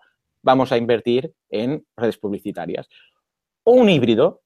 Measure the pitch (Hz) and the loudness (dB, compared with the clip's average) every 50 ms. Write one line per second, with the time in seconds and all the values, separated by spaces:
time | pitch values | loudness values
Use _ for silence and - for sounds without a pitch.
0 | _ _ _ _ _ _ _ _ - 135 131 131 127 127 135 117 117 117 120 107 | _ _ _ _ _ _ _ _ 0 0 2 2 0 0 -2 -2 0 0 -2 -2
1 | - 120 120 127 139 160 _ _ _ _ - 104 110 127 147 151 - _ _ - | 0 -2 -2 -2 -2 -6 _ _ _ _ -8 -6 -4 -4 -6 -8 -10 _ _ -6
2 | 117 113 101 - - 101 101 90 - 104 87 87 82 85 - - - _ _ _ | -4 -4 -4 -4 -6 -8 -8 -8 -10 -10 -10 -10 -10 -10 -10 -10 -12 _ _ _
3 | _ _ _ _ _ _ _ _ _ _ _ _ - 226 240 254 247 208 185 143 | _ _ _ _ _ _ _ _ _ _ _ _ 0 4 4 6 6 4 4 2
4 | 123 117 113 104 139 180 - _ _ | 2 2 2 2 2 0 -2 _ _